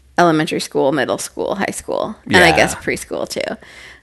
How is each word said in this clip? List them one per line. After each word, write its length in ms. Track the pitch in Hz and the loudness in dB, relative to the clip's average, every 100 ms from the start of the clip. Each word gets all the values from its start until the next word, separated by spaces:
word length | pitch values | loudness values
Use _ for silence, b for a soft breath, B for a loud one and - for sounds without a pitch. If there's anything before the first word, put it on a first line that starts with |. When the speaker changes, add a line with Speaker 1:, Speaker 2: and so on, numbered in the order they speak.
| _ - | _ 2
Speaker 1:
elementary 440 | 175 156 160 - | 2 2 0 -4
school, 320 | - - 139 | -4 0 2
middle 260 | 147 113 110 | 2 0 -2
school, 380 | - - - 196 | -6 -6 -4 -4
high 160 | - | -4
school, 440 | - - - - 220 - | -6 -6 -4 -4 -6 0
and 100 | 180 | 4
I 120 | 170 | 6
Speaker 2:
Yeah. 60 | 165 | 4
Speaker 1:
guess 180 | 151 - | 2 -2
preschool 520 | - - - - - | -6 -6 -6 -8 -6
too. 280 | - - - B B B B | -6 -6 -8 B B B B